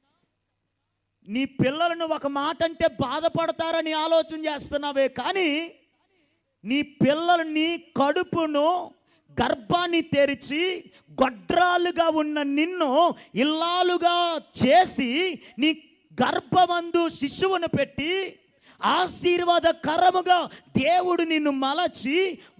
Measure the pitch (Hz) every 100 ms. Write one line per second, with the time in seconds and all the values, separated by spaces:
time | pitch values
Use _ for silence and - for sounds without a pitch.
0 | _ _ _ _ _ _ _ _ _ _
1 | _ _ - 233 269 - 254 311 339 339
2 | 330 302 277 277 294 311 330 311 320 226
3 | 254 294 320 330 330 330 330 330 311 311
4 | 320 330 320 320 311 285 - 285 285 269
5 | 262 254 285 392 330 294 330 - _ _
6 | _ _ _ _ _ _ 196 277 294 -
7 | 240 302 339 349 320 311 330 330 - -
8 | 277 359 359 339 311 294 311 359 330 -
9 | _ _ _ 143 240 277 208 349 349 330
10 | 330 277 277 269 - 302 370 359 - _
11 | _ 147 254 214 175 339 359 349 349 330
12 | 330 311 302 302 285 285 330 359 294 277
13 | 339 - - 190 294 311 339 359 359 349
14 | 339 349 339 311 - - 254 339 370 -
15 | 247 277 370 285 - - 302 311 - _
16 | _ 156 247 349 - 359 349 349 339 339
17 | 330 - 277 - 381 370 330 285 277 -
18 | 311 381 370 - _ _ _ - 202 311
19 | 370 - 359 349 349 339 330 330 285 330
20 | 359 359 349 359 294 - _ - 277 359
21 | 359 339 330 311 294 269 269 311 349 -
22 | 240 339 381 311 -